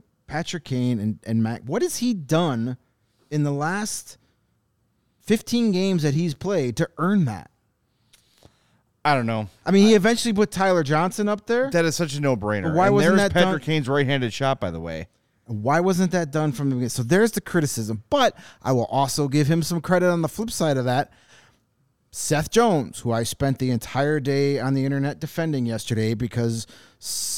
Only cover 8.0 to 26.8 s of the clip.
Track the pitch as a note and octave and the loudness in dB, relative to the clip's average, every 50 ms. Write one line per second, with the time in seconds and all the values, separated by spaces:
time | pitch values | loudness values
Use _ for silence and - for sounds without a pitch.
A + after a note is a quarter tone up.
8 | _ _ _ _ _ _ _ _ _ - _ _ _ _ _ _ _ _ _ _ | _ _ _ _ _ _ _ _ _ -20 _ _ _ _ _ _ _ _ _ _
9 | _ D3+ C#3+ C3 A#2 A2+ A2+ A2 G#2+ F#2+ - _ _ E3+ F#3 G3 G3+ G#3+ A3+ G#3 | _ 2 2 2 2 0 -2 -4 -4 -6 -10 _ _ 2 4 6 8 8 8 6
10 | F3 A3 A#3+ A3+ - A#3+ G#3+ G3 G#3+ G3+ - F3 F#3+ F#3+ F#3 F3 D#3 C3+ D#3 D#3 | 6 4 2 2 0 -2 2 2 0 0 0 0 2 2 4 2 2 2 2 2
11 | F3 F#3 - - G#3 G#3 G#3 G#3 - - A#3 A#3+ C4 C#4 G#3+ E3+ E3 D#3+ - - | 2 0 -2 -2 -2 -2 -2 -4 -4 -2 -2 0 0 0 2 2 2 2 0 -2
12 | E3+ D3 C3+ D3 C#3+ C#3 B2+ G#2 G2 G#2 G#2+ G2+ F#2 E3 D#3 E3+ F3+ G3+ G3+ - | -4 -4 -4 -2 0 0 0 0 0 -2 -2 -2 -2 0 2 2 4 4 4 4
13 | - - G3 G3+ G3+ G3 D3+ F3 F3+ F#3 F3+ D3 - D3+ D#3+ D#3 C3 B2 C#3 D3 | 4 6 4 4 4 4 4 4 4 4 2 -2 -2 -2 0 0 0 0 0 2
14 | C#3 B2+ C#3+ C3+ B2 A#2 - - C3+ C3+ C3+ - - F2+ E2 E2 E2 E2+ E2 D#2+ | 2 2 0 0 0 -2 -2 -2 -2 -2 0 -2 -4 -6 -6 -6 -8 -8 -8 -8
15 | E2 - _ _ _ _ _ _ _ - A2+ G#2 G#2 B2+ D3 E3 F3+ F#3+ F#3 F3 | -10 -12 _ _ _ _ _ _ _ -10 -10 -4 -2 0 2 2 2 2 2 2
16 | F#3+ E3+ F3+ F3+ E3 C#3 C3+ D#3 D#3 D3+ B2+ B2+ C#3+ C#3 C3 B2 B2 A2+ - - | 0 0 0 -2 -2 -2 -2 -2 -2 -2 -2 -2 -2 -2 -2 -2 -2 -4 -4 -4
17 | A#2+ A#2 E3+ F#3+ A3 A#3 - G3+ - - - F3 D3+ C#3 - A#2 A2+ G#2 A2+ G#2+ | 0 2 4 4 4 2 0 -4 -8 -2 -2 0 0 0 -2 -4 -6 -6 -6 -8
18 | - _ C#4+ C#4+ B3+ G#3 - - - - - _ - A#2+ C3+ B2 A2+ - - C3+ | -4 _ 0 2 2 2 0 -2 -10 -20 -20 _ -4 0 0 0 0 0 0 0
19 | C#3 C3 - D3+ C#3+ C#3 B2+ D3 D3 C3+ E3 E3+ D#3 D3 E3+ E3 - - F#3 F3+ | 0 0 0 -2 -2 0 2 2 2 2 2 0 0 -2 -4 -4 -2 0 0 2
20 | F3+ F3+ F3 E3+ D#3+ D3+ - - A3+ A#3 - - E3+ D#3 C#3 C3 B2 B2+ B2 C3+ | 4 2 2 2 0 -2 -4 -6 -8 -6 -4 -2 0 0 0 0 0 0 0 0
21 | D3 - _ _ _ _ - - _ _ _ _ _ _ _ _ _ _ _ _ | -2 -4 _ _ _ _ -20 -20 _ _ _ _ _ _ _ _ _ _ _ _
22 | _ _ - - - - D3+ C#3+ D#3 - - A3 A#3+ A3+ F#3 D3+ A#2 D2+ - - | _ _ -14 -10 -4 -2 -2 -2 -2 0 2 4 4 4 4 2 0 -4 -8 -8
23 | - A#2+ A2+ A2+ A#2 - - - C#3 C#3 B2+ - C3 B2+ B2 G#2+ - - - C3 | -4 -2 -2 -2 -2 -4 -4 -2 -2 -2 0 0 -2 -2 -2 -2 -4 -4 -4 -2
24 | C#3 D3 D3+ D3+ B2+ C#3 C#3 C#3 C#3 C#3 C#3+ B2+ A#2+ C3+ C3+ C3+ C3 C#3 C#3 C#3 | 0 0 0 -2 -2 0 0 0 2 0 0 0 -2 -2 0 0 0 0 -2 -2
25 | C#3 C#3+ C#3 - D#3+ D3+ - - E3 D#3+ D3+ C3+ A#2+ A#2 A2+ G#2+ - - A#2+ A2 | -2 -4 -4 -6 -8 -8 -4 -4 -2 -2 -2 -2 -2 -2 -4 -4 -4 -4 -2 0
26 | A2 A2 A#2 G#2+ B2 A2+ - B2 A#2 A#2 A2+ A#2 A2 - - - | 0 0 0 -2 -4 -4 -2 -2 -2 0 -2 -4 -6 -12 -16 -20